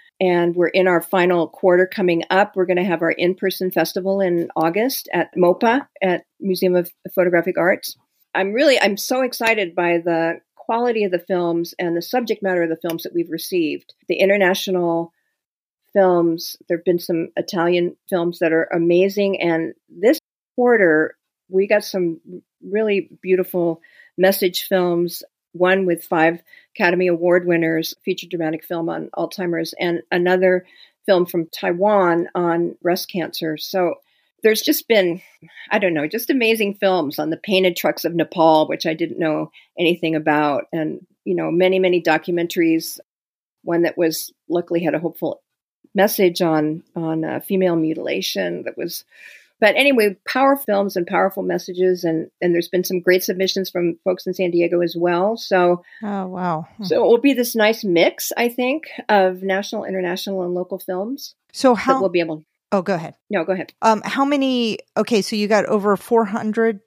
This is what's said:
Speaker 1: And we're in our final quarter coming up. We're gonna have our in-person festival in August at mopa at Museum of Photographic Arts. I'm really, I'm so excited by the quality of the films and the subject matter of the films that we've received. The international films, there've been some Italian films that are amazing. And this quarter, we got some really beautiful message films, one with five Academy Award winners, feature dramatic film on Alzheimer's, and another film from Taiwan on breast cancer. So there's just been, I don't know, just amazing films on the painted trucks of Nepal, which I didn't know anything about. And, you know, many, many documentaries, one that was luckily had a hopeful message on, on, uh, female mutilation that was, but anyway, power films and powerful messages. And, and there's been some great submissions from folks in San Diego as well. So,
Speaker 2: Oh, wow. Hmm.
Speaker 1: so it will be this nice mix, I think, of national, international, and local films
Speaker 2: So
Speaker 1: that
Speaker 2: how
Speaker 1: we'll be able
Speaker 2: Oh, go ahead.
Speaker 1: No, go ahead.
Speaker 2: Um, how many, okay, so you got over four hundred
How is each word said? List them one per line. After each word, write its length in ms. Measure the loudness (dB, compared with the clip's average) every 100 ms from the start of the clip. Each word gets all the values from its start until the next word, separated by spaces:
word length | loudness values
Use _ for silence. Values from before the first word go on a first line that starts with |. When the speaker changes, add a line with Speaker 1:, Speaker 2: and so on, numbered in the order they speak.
| _ -2
Speaker 1:
And 340 | 0 2 2 2
we're 120 | 2
in 200 | 2 2
our 120 | 2
final 480 | 0 0 2 2 -2
quarter 380 | 0 2 4 2
coming 380 | 0 0 0 2
up. 260 | 2 2 0
We're 100 | 0
gonna 180 | 0
have 180 | 0 0
our 100 | -2
in-person 580 | 0 0 0 -4 -2 -2
festival 500 | -2 -2 -2 -2 0
in 300 | 0 0 -2 -2
August 520 | 0 0 -2 -4 -4
at 220 | -4 -2 2
mopa 500 | 2 4 2 0 -2 _
at 220 | -2 -2 -6 _
Museum 340 | -4 0 2
of 160 | 2 -2 -8 -6
Photographic 420 | 0 2 2 0 0
Arts. 400 | 0 0 -6 -16 _ _ _
I'm 180 | -4 -2
really, 280 | 2 4 4
I'm 160 | 2 0
so 260 | -4 -2
excited 520 | -2 -2 0 0 -2 -2
by 220 | 0 0
the 420 | 0 0 -2 -4 _ _
quality 480 | -4 -2 0 0
of 60 | -2
the 80 | -2
films 560 | -2 -2 0 -2 -4 -6
and 180 | -4 -4
the 60 |
subject 400 | -2 -4 -2 -4
matter 200 | -2 -2
of 80 | -2
the 60 | -4
films 260 | -6 -6
that 100 | -6
we've 160 | -6 -6
received. 640 | -8 -4 -2 -2 -4 -12 _ -6
The 80 | 0
international 960 | 2 4 2 2 -2 -2 0 -2 -4 _ _ _ _ _ _ _ _
films, 640 | 2 4 4 2 0 -6 -14 -6
there've 160 | -2
been 140 | 0 0
some 300 | -2 -4 -4 -8
Italian 600 | -4 -2 0 2 0 -6 -6
films 300 | -2 -2 -2
that 140 | 0
are 160 | 0 0
amazing. 680 | 0 2 4 2 0 -2 0
And 340 | -2 -2 -4 -10 _
this 300 | -2 0 0 -4 _ _ 0
quarter, 600 | 2 4 4 4 2 -6 _ _ _
we 180 | -2 2
got 180 | 0
some 360 | 0 -2 -4 -4 -12 -20 -20 _
really 480 | -6 -2 0 -2 -4 -10
beautiful 580 | 0 0 0 -2 -2 -4 _ _ _ 0
message 460 | 2 2 -2 -4 -2
films, 540 | 0 0 0 -2 -6 -16 _ _
one 320 | -2 2 2
with 200 | 0 -2
five 380 | -2 2 2 0 _ -20 _
Academy 340 | -2 0 2 0
Award 380 | 0 2 2 2
winners, 480 | 2 2 -2 -4 -8
feature 220 | -6 -6 -6
dramatic 340 | -6 -4 -6
film 240 | -8 -6 -6
on 220 | -6 -8
Alzheimer's, 600 | -8 -8 -6 -6 -4 -6 -6
and 240 | -4 -4 -4
another 540 | 0 2 4 4 2 -2 _ _ _
film 220 | 0 2 2
from 220 | -2 -6
Taiwan 800 | -6 -4 0 2 4 4 2 -2
on 420 | -2 0 0 -2 -2
breast 300 | -2 -2 -4
cancer. 480 | -6 -6 -6 -8 -6
So 380 | -6 -2 -2 -4 _ _ _ _
there's 200 | 2 2
just 260 | 0 -2 2
been, 320 | 2 2 -2 -10 _ -20 -20 -4
I 80 | 0
don't 160 | 0
know, 120 | 0 -2
just 220 | -4 -2
amazing 440 | 0 2 2 -2
films 440 | 0 0 2 0 -4
on 120 | -4
the 60 | -6
painted 400 | 0 2 2 0
trucks 280 | -2 -2
of 100 | -2
Nepal, 520 | -2 -2 2 4 4 2
which 200 | -2 -4
I 80 |
didn't 240 | -4 -4 -4
know 340 | -4 -4 -6 -14 _ 0
anything 380 | 0 2 0 0
about. 480 | 2 2 2 0 -2
And, 340 | -4 -4 -6 -14 _
you 100 | -4
know, 160 | -2 0
many, 280 | 2 2 4
many 240 | 2 2
documentaries, 960 | 2 0 0 -4 -4 0 0 0 -2 -12 _ _ _ _ _ _
one 200 | -4 0
that 160 | 0 0
was 340 | -2 -2 -10 _ -6
luckily 340 | -6 -2 -2
had 120 | -2
a 40 | -2
hopeful 440 | -4 -6 -8 -8 _ _ _ _ _
message 460 | 0 2 4 0 2
on, 420 | 0 2 0 -4 -10 -8
on, 280 | -6 -4
uh, 160 | -4 -6
female 360 | -4 0 2 2
mutilation 880 | 0 -4 -4 -4 -4 -4 -4 -6
that 120 | -10 -8
was, 260 | -8 -10 -16 _ -20 -20 _ _
but 160 | 2 4
anyway, 400 | 4 4 2 0 -4
power 300 | 2 2 2
films 400 | 0 0 0 -2
and 100 | -2
powerful 380 | 0 0 -2
messages. 580 | -4 -4 -6 0 0 2
And, 260 | 0 -2 -6 _
and 120 | 0
there's 140 | 0 0
been 160 | -4
some 160 | -2 -2
great 240 | 2 2
submissions 480 | 0 -2 -2 -2 -6
from 260 | -2 -2 -2
folks 240 | -4 -4 -4
in 80 |
San 160 | -4 -2
Diego 300 | 0 2 0
as 160 | 0 0
well. 380 | 0 2 0 -2
So, 480 | 0 2 4 2 -4 -12
Speaker 2:
Oh, 240 | -8 -6 -8
wow. 400 | -6 -4 -4 -6 -10
Hmm. 40 |
Speaker 1:
so 220 | -2 2
it 20 | 4
will 120 | 4
be 120 | 4
this 220 | 2 0
nice 300 | 2 2 2
mix, 480 | 0 2 2 0 -6 -2
I 120 | -2
think, 380 | -2 -2 -4 -8 -10 2
of 360 | 4 4 0
national, 400 | -2 -4 -4 -8
international, 580 | -6 -4 -4 -4 -6 -4
and 100 | -4
local 280 | -4 -6 -8
films 560 | -6 -6 -6 -8 -12 -20 _
Speaker 2:
So 220 | 0 2
Speaker 1:
that 60 | 2
Speaker 2:
how 180 | 2 0
Speaker 1:
we'll 80 | 0
be 100 | 0
able 260 | -2 -6 -12 _ _
Speaker 2:
Oh, 60 | -2
go 140 | 0
ahead. 220 | -4 -6 -14 -4
Speaker 1:
No, 160 | -2
go 80 | -2
ahead. 220 | -4 -6 _
Speaker 2:
Um, 180 | 2 2
how 220 | 0 -2
many, 540 | 0 0 0 0 -2 -4 -6 -4
okay, 240 | 0 0
so 160 | 0 -2
you 100 | 2
got 200 | 2 2
over 280 | 0 0
four 300 | -2 2 2
hundred 560 | 2 -2 -4 0 0 -2